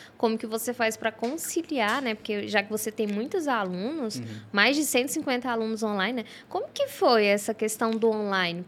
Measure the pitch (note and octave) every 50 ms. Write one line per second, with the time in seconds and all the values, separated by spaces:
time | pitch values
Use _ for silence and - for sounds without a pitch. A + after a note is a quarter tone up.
0 | - - - - B3 A3 A3+ A3 - G#3+ A3 A3 - B3 A#3+ - A#3 A3+ A3 -
1 | - A3+ A3 - A#3 A#3+ D4+ E4 - - - E4+ E4 - D4+ C4 G#3+ G#3 A#3 C#4
2 | C4+ A#3 G#3+ G#3 - - G#3 G#3 G#3+ G#3 G#3 G#3 G3+ G3+ G#3+ G#3+ - A3 G#3+ -
3 | A3 G#3 G3+ G#3 A3+ D4+ - F#4+ D#4 C#4+ B3 A3 G3 F3+ F3+ F3+ G3 B3+ D#4+ D#4+
4 | B3 G#3+ G#3 B2+ A#2 A2 G#2+ G#2+ - - - G3+ G#3 B3 C#4+ D4+ D4 - - B3+
5 | B3+ C#4+ - D#4+ - C#4+ B3 B3 B3 B3+ A#3 A3+ A3 A3 A3+ G#3+ A3 G#3+ G#3 G3
6 | F#3 A3 C4 A#3+ G#3+ - - - - - - F#4 C5+ E5 - - C#5 C5+ - -
7 | G4+ C#4+ A#3+ A3 G#3 G3+ G3+ G#3 G#3 A#3 A3 - A3 A3 - - A#3+ A3+ A3+ A3
8 | A3+ A3+ G#3+ G#3+ G#3 G3+ G3 F#3 F3+ F3 E3+ F3 F3+